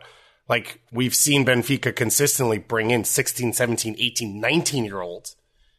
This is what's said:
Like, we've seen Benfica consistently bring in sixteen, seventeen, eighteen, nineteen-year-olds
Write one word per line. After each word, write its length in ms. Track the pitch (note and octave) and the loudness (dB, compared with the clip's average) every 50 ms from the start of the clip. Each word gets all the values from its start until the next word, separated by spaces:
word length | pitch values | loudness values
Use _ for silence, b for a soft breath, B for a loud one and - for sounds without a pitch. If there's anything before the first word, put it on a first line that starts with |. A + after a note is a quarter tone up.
| b b b b b b b b b - | b b b b b b b b b -2
Like, 340 | B2 A#2 - - - - _ - | -2 -2 -2 -6 -14 -20 _ -8
we've 220 | - A#2 B2+ B2 - | -2 -2 0 0 2
seen 320 | - - - C#3+ C#3+ C3 | 2 2 4 4 4 4
Benfica 500 | B2+ B2+ A#2+ A#2 - C#3 B2 - B2 - | 4 4 2 2 2 0 0 0 -2 0
consistently 600 | - B2 A2 - - C#3+ C#3 - - C3 A#2 A2 G2+ | 0 0 0 2 2 2 2 2 2 2 2 0 0
bring 340 | - - A#2+ A2+ G#2+ A2+ | -2 -2 -2 0 2 2
in 120 | B2 A#2 G2 | 2 2 0
sixteen, 500 | - - - C3 - - - B2 A#2 A2 | 0 0 0 0 -2 -2 -2 -2 -2 0
seventeen, 420 | - B2 A#2+ A#2 A2 - A2+ - - | 0 0 0 0 -2 -2 -4 -4 -4
eighteen, 400 | A#2+ A#2+ - - A#2+ G#2 G2 G#2 | -4 -4 -4 -4 -6 -6 -6 -4
nineteen-year-olds 960 | A2 A#2+ D3 E3+ - - D3 C3+ A2+ G#2 G2 G2 F2+ F2 F2+ F2 - - - _ _ _ _ _ _ _ _ | -2 0 2 2 0 0 -2 -2 -2 -4 -4 -6 -8 -8 -10 -12 -14 -18 -20 _ _ _ _ _ _ _ _